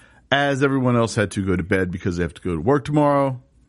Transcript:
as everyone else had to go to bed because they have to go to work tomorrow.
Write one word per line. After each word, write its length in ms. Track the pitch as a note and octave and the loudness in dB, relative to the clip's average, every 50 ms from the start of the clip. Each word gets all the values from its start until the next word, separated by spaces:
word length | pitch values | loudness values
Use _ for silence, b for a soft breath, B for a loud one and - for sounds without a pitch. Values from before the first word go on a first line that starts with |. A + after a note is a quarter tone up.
| B B B B B _ | B B B B B _
as 320 | C3+ C#3+ C#3+ C#3+ C#3 C3 C#3+ | 0 0 2 0 0 2 0
everyone 320 | C#3 C3+ C3+ B2 B2+ A#2+ | 0 2 2 2 2 2
else 200 | A#2 A2+ G#2+ - | 2 2 0 0
had 160 | A2 G#2 G2 | 0 -2 -2
to 160 | - G#2 F#2+ | -2 -4 -2
go 100 | G2 F#2 | 0 0
to 60 | F2 E2+ | -2 0
bed 280 | F2+ G2 F#2+ F#2 F2+ | 0 0 0 0 -2
because 280 | F2 G2 - G2+ F2 E2+ | -4 -4 -4 -4 -2 -2
they 40 | F2 | -4
have 120 | E2 - | -4 -4
to 80 | - - | -8 -6
go 120 | F#2+ F2 | -4 -4
to 60 | D#2 | -2
work 240 | D2+ A2 C#3+ D3 B2 | 0 2 0 0 0
tomorrow. 580 | D3+ D3 D3+ D3 C#3+ C#3+ C#3 C#3 C3+ B2+ B2 - _ _ _ _ | 0 0 2 2 2 2 2 0 0 -2 -6 -12 _ _ _ _